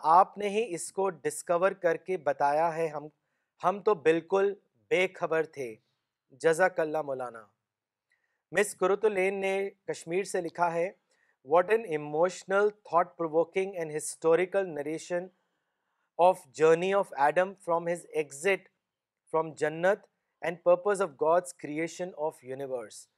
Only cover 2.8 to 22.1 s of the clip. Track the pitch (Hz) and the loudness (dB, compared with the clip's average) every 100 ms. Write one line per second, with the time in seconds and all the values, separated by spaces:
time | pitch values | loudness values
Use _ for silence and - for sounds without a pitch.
2.8 | 160 147 151 _ _ _ _ _ 170 196 | -4 -6 -12 _ _ _ _ _ -2 0
3.8 | 180 160 156 165 165 196 202 196 _ _ | 0 2 2 2 2 0 0 -2 _ _
4.8 | - 165 185 - 165 160 156 143 123 110 | -2 0 0 -2 -4 -2 -4 -8 -12 -14
5.8 | _ _ _ _ _ 135 160 160 185 180 | _ _ _ _ _ -2 0 2 2 0
6.8 | 160 147 143 131 120 113 101 _ _ _ | -2 -4 -6 -8 -10 -14 -20 _ _ _
7.8 | _ _ _ _ _ _ _ 175 202 - | _ _ _ _ _ _ _ -2 0 0
8.8 | 185 202 214 190 190 196 196 196 196 - | 0 2 0 0 -2 -2 -2 -2 -4 -8
9.8 | - 151 165 180 190 190 165 - 170 170 | -10 -10 -6 -4 -2 -4 -4 -2 -2 0
10.8 | 185 - _ _ _ _ 131 165 180 226 | -4 -6 _ _ _ _ 0 2 4 0
11.8 | 220 151 147 151 185 180 - 196 208 202 | 0 -6 -4 0 0 -2 -2 2 2 -2
12.8 | - 165 180 - 165 156 165 190 190 185 | -2 0 0 -4 -2 0 0 -2 -4 -6
13.8 | 160 151 - - 160 165 185 196 190 147 | -6 -8 -10 -2 2 2 2 -2 -4 -6
14.8 | 143 156 - 175 185 _ _ _ _ _ | -6 -8 -6 -6 -8 _ _ _ _ _
15.8 | _ _ _ - 180 185 135 127 160 165 | _ _ _ 2 4 2 -4 2 4 4
16.8 | 185 196 185 131 156 180 190 190 - 170 | 4 0 0 0 2 2 0 -2 -4 -2
17.8 | 170 175 - 151 143 139 185 185 _ _ | -2 -6 -6 -6 -6 -2 0 0 _ _
18.8 | _ _ _ _ _ 160 160 127 151 160 | _ _ _ _ _ -2 -2 -4 -4 0
19.8 | 185 202 _ _ _ _ 165 165 175 180 | 0 0 _ _ _ _ -8 -2 2 2
20.8 | 196 190 185 131 151 175 180 - 143 151 | 2 0 -2 -2 2 2 0 -8 -10 -6
21.8 | 165 - 180 | -6 -6 -10